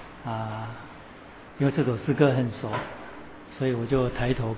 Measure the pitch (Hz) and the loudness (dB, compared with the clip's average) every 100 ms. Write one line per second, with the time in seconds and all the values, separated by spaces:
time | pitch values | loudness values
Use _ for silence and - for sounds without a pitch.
0 | - - 127 113 110 110 110 113 - - | -14 -10 -6 -4 -4 -4 -6 -8 -14 -16
1 | - - - - - - 139 160 127 113 | -18 -18 -18 -18 -14 0 2 4 2 2
2 | - 139 143 123 123 - 113 110 - - | 2 6 6 6 2 -2 -4 -4 -6 -10
3 | - - - - - - 131 120 127 135 | -12 -14 -14 -16 -14 -2 0 2 4 4
4 | 123 - 120 131 113 | 4 2 2 2 0